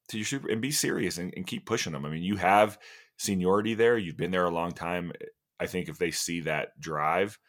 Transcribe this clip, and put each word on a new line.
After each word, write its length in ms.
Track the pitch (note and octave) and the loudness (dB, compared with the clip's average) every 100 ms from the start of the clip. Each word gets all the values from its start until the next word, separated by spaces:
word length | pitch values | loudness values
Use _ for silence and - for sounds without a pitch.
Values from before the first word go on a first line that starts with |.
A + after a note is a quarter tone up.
| - | -10
to 100 | A2 | -6
your 80 | G#2+ | -4
super 240 | C#3 - | -4 -2
and 100 | A2 | -2
be 100 | B2+ | 0
serious 460 | D3+ - - F2+ E2 | 0 0 0 -2 -4
and, 140 | F2+ - | -8 -8
and 100 | F#2 | -8
keep 200 | A2+ - | -8 -2
pushing 260 | A2 F2+ | -2 -2
them. 100 | C#2+ | -6
I 60 | D2 | -6
mean, 120 | D#2+ | -4
you 140 | F#2 F#2+ | -2 2
have 420 | F2+ G#2 G#2+ - - - - - | 6 8 6 2 -20 -20 -20 -8
seniority 580 | - F#2+ F2+ G2+ A2 | -2 2 4 4 2
there. 220 | G#2+ A#2 A#2 | 4 4 4
You've 220 | F2 - | 0 -4
been 120 | E2+ | -2
there 140 | F#2 | 2
a 60 | F2+ | 2
long 220 | E2+ E2+ | 0 -2
time. 400 | - E2+ F2+ F2 - - _ _ - | -4 -4 -4 -4 -10 -14 _ _ -8
I 80 | F2 | -4
think 220 | F#2 D#2+ | -4 -4
if 100 | D2 | -2
they 120 | E2+ | -2
see 300 | - - E2+ | -2 -4 -2
that 380 | D#2 D2 - - | -2 -2 -4 -8
drive 600 | D#2+ D2+ D2+ F2 G#2 - | -6 -2 2 2 0 -4